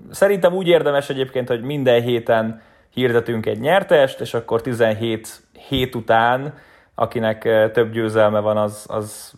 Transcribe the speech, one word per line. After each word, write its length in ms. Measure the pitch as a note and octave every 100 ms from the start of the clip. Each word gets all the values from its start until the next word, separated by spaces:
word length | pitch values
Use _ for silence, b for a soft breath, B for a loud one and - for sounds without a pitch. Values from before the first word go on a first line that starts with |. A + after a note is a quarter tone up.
| -
szerintem 420 | - G3+ G3 F3
úgy 120 | F#3 E3+
érdemes 420 | E3 D3 C#3 C#3+
egyébként, 380 | C3+ C3 B2+ A#2+
hogy 140 | A#2
minden 400 | B2+ D3 B2+ A#2+
héten 600 | A#2+ A#2+ A#2 A2+ A2+ A2 B B B
hirdetünk 520 | - B2+ A#2 A#2 A2+ G#2+
egy 140 | G#2+
nyertest, 600 | C3+ F#3+ F#3+ D#3+ C3 -
és 140 | B2
akkor 260 | A#2 - A#2
tizenhét 840 | C3 A#2 A2+ G#2+ A#2 A2 - - _ - -
hét 260 | C3+ B2+
után, 600 | A#2+ A2 A2+ A#2 C3 C#3+ - b b b
akinek, 500 | - A2+ A#2+ A2 A2
ö, 260 | A2+ A2 A2
több 200 | B2 A2+
győzelme 460 | A2 A2 A2 G#2 G#2+
van, 160 | G#2+ G#2+
az, 280 | G#2 G#2 -
az, 440 | A2 G#2+ - -